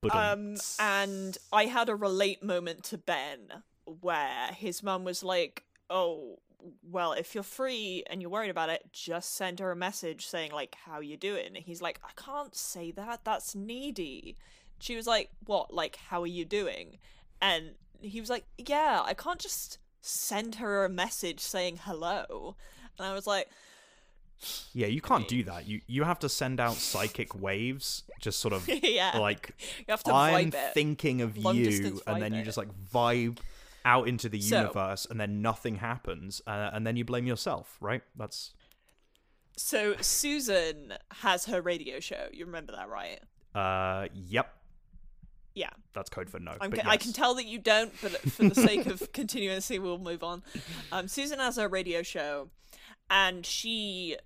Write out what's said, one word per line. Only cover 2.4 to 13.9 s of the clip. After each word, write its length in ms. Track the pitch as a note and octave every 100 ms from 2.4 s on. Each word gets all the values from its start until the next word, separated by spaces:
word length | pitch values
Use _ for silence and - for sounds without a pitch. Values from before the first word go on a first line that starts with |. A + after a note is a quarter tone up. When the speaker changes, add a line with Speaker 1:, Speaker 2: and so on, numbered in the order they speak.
Speaker 2:
moment 400 | G3+ F3+ F3 E3 -
to 120 | F#3+
Ben 680 | - E3 C#3 C#3 G#2 - - _ -
where 640 | D#3+ F3+ D#3+ C#3 C3 B2
his 340 | F#3 G#3 F3
mum 200 | G3+ F#3+ F#3
was 180 | F3
like, 400 | F#3 F#3 D#3 - _ _ _
"Oh, 500 | F#3 F3 D#3+ C3 F#2+ _ _ F3 -
well, 300 | E3+ F3+ F3
if 240 | C#3 E3 A3
you're 80 |
free 600 | G3+ - C4 B3 G#3 F#3 -
and 120 | F#3
you're 100 | F3
worried 180 | G3 A3
about 200 | E3+ D#3+
it, 200 | D#3+ -
just 420 | - - E3+ F3 -
send 240 | F#3+ F3+
her 100 | F#3+
a 40 | F3
message 500 | F3+ G3+ E3+ D#3+ -
saying, 260 | F3+ D#3+
like, 220 | D3 C#3 - -
'How 160 | D#3
you 160 | D3 D3+
doing?'" 380 | F#3+ G3+ - F#3+
And 20 |
he's 240 | E3+ E3+
like, 160 | F3 -
"I 60 | - -
can't 360 | - C#4+ C#4+ -
say 340 | - F#3 E3+
that. 340 | E3+ G#3 A#3 -
That's 280 | G#3+ -
needy." 840 | G3+ G3+ A#3+ C#4+